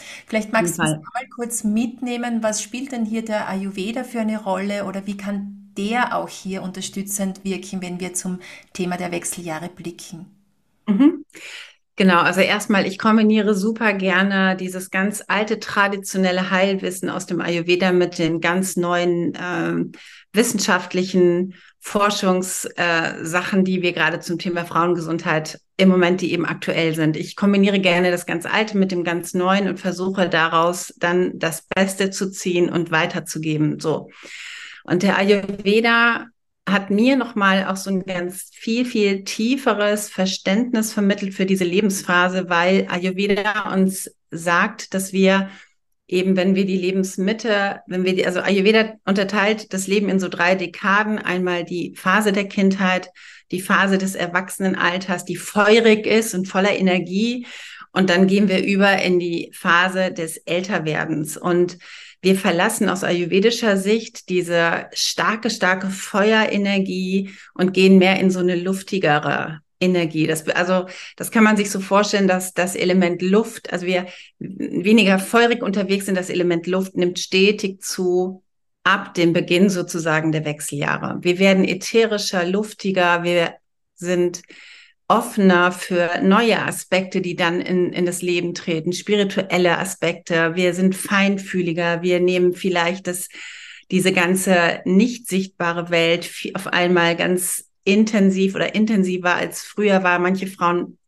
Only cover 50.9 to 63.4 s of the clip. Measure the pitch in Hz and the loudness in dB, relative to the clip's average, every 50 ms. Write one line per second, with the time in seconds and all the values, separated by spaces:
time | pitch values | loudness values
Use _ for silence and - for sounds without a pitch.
50.9 | 196 208 214 214 214 208 - - 180 185 180 180 175 175 170 170 180 175 160 - | 2 2 2 0 -2 -4 -4 -4 -4 -2 -2 -2 -2 -4 -4 -6 -6 -8 -8 -8
51.9 | - - - 190 185 214 214 208 196 208 202 202 - 214 196 196 190 196 190 185 | -10 -6 0 2 2 2 2 2 0 0 -2 -4 0 2 2 2 2 2 0 0
52.9 | 185 185 185 - - - - - - - _ _ - 180 190 - 202 175 190 196 | 0 -2 -4 -8 -14 -20 -20 -20 -20 -20 _ _ -8 -6 -2 0 2 2 2 2
53.9 | 196 190 196 190 190 - 175 175 175 180 190 190 - - 196 190 185 - 175 175 | 2 0 0 -2 -4 -4 -4 -2 -2 -4 -4 -4 -6 -4 -2 -2 0 0 0 0
54.9 | 175 190 190 - 185 175 - - 175 151 - - - 214 202 208 214 233 226 226 | -2 -2 -4 -6 -6 -6 -6 -8 -10 -10 -10 -4 -2 2 4 6 6 6 6 6
55.9 | 214 214 214 - - 226 220 220 - 185 185 190 - 190 196 208 196 - 190 190 | 4 4 4 2 2 2 2 0 -2 -4 -6 -2 -2 0 0 2 2 2 2 2
56.9 | 180 185 165 175 185 196 220 240 240 254 240 - - - - - - - - - | 2 2 0 -2 -2 -2 -2 -2 -2 -4 -8 -12 -16 -18 -18 -18 -18 -20 -18 -6
57.9 | - 190 190 185 175 180 190 190 190 202 208 190 185 185 - 196 202 190 202 196 | -2 0 2 4 4 4 4 6 6 4 4 4 2 0 0 0 2 4 4 4
58.9 | 196 185 - 185 185 175 175 175 170 165 - - - - - 190 165 170 180 185 | 4 2 2 2 2 2 0 0 -4 -6 -6 -8 -12 -6 0 2 4 4 2 2
59.9 | 185 185 185 185 - - 165 160 160 - - - 160 180 185 190 208 175 156 156 | 0 -2 -2 -2 -4 -6 -8 -8 -10 -10 -6 -4 -4 -2 -2 -2 -4 -4 -2 -2
60.9 | 151 165 156 160 156 147 156 151 - - - 180 175 175 180 180 175 - - - | -2 -2 -2 -4 -4 -4 -6 -6 -8 -6 -2 0 2 2 2 0 -2 -6 -18 -20
61.9 | - - - - - _ - 185 190 190 - 202 170 170 185 220 220 - 214 185 | -20 -20 -20 -20 -12 _ 0 2 2 2 2 0 2 2 2 0 0 0 0 0
62.9 | 180 185 - - 175 175 175 165 170 196 | 0 -2 -2 -2 -2 -2 -2 0 2 2